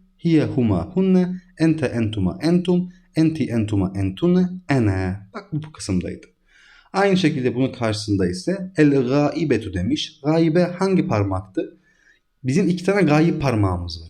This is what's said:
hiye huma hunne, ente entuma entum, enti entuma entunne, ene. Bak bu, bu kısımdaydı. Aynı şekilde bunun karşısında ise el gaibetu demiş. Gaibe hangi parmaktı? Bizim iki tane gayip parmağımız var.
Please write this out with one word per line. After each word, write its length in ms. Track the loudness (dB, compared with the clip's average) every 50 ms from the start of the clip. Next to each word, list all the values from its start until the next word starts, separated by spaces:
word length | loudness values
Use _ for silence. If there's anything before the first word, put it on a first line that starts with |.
| _ _ _ _ 0
hiye 220 | 2 2 2 2
huma 500 | 2 0 0 2 2 2 0 -2 -2 -2
hunne, 460 | 0 2 4 4 4 2 0 -4 -8 -12 _ _ 0
ente 260 | 2 2 2 2 0
entuma 540 | -2 -2 -2 -2 -2 -2 -2 -2 -2 -2 -2
entum, 480 | 0 2 2 2 2 2 0 0 0 -4 -8 -18 _ _ 0
enti 280 | 2 2 2 2 -2 -4
entuma 500 | -2 -2 -2 -2 0 0 0 0 -2 -2
entunne, 540 | -4 -4 -4 -4 -2 0 2 2 2 2 0 -4 -6 -4 -2
ene. 500 | 0 2 2 0 0 -2 -2 -4 -6 -8 -10 -16 -16
Bak 200 | -16 -12 -8 -8
bu, 100 | -8 -8
bu 80 | -10
kısımdaydı. 560 | -14 -12 -6 -4 -4 -4 -4 -6 -10 -14 -16 -20 _ _ _ _ _ _ _ _ -20 _ _ _ -2
Aynı 240 | 0 2 2 2
şekilde 380 | 2 2 0 0 0 -2 -2 0
bunun 160 | 0 -2 -2
karşısında 580 | -2 -2 -2 -2 -2 -2 -2 -2 0 0 0 0
ise 420 | -2 -4 -4 -4 -4 -4 -6 -4 0
el 120 | 2 4 4
gaibetu 840 | 4 2 2 2 2 2 0 0 0 -2 -2 0 0 -2 -2 -4 -4
demiş. 460 | -4 -2 -2 -2 -4 -6 -8 -10 _ -2
Gaibe 400 | 0 2 2 2 2 2 2 0
hangi 440 | 0 0 -2 0 0 2 0 0
parmaktı? 680 | 0 0 0 0 -2 -4 -6 -8 -8 -8 -8 -8 -8 -10 _ _ _ _ _ _ _ _ _ _ _ _ _ -4
Bizim 260 | -2 0 2 2 2
iki 140 | 0 -2 0
tane 180 | 0 2 2
gayip 400 | 4 4 4 4 4 2 2 0
parmağımız 600 | 0 0 2 2 2 0 0 -2 -6 -8 -10 -12
var. 80 | -14